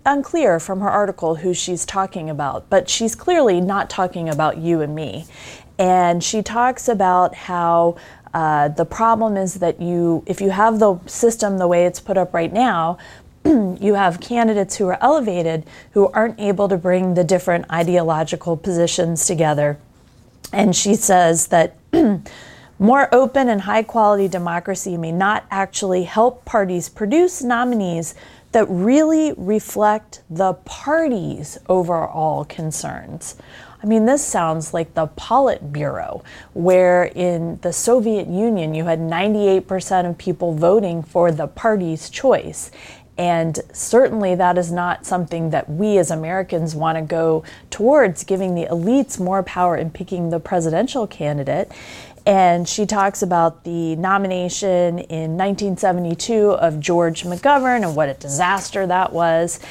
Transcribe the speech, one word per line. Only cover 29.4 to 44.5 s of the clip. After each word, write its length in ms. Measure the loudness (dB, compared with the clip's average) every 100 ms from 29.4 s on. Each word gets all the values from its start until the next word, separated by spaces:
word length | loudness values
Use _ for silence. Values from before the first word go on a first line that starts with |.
| -2 -2 -2 0 0 0 -4 -20 _
the 260 | -2 -2 -2 -10
party's 920 | -12 -2 0 0 -2 -4 -8 -12 -14 -2
overall 760 | 0 2 -2 -2 -2 -2 -2 -6
concerns. 920 | -8 -8 -8 -10 -12 -14 -14 -16 -18 -20 -20 -20 -8
I 20 | 0
mean, 220 | 2 4
this 180 | 2 0
sounds 480 | -2 -2 -2 -4
like 220 | -6 -4 -4
the 100 | -4
Politburo, 1160 | -6 -2 2 2 0 -6 -6 -6 -6 -8 -12 -14 -20 -14
where 500 | -2 4 6 6 4
in 560 | 2 0 -2 -2 -4 -6
the 100 | -6
Soviet 540 | -2 2 2 2 -2 -2
Union, 480 | -2 0 0 -2
you 120 | -4 -2
had 140 | -2
ninety-eight 680 | -2 -2 0 2 4 2 0
percent 400 | -6 0 0 0
of 100 | -4
people 380 | -6 -4 -2 2
voting 480 | 4 4 2 -4
for 280 | -4 0 0
the 140 | 0 -6
party's 640 | -2 0 0 -2 -6 -8
choice. 640 | -2 2 2 0 -12 -16 -18 -20 -20 -16 -4
And 400 | -2 0 -2 -4 -10
certainly 640 | -12 0 4 4 2 -2
that 240 | 2 2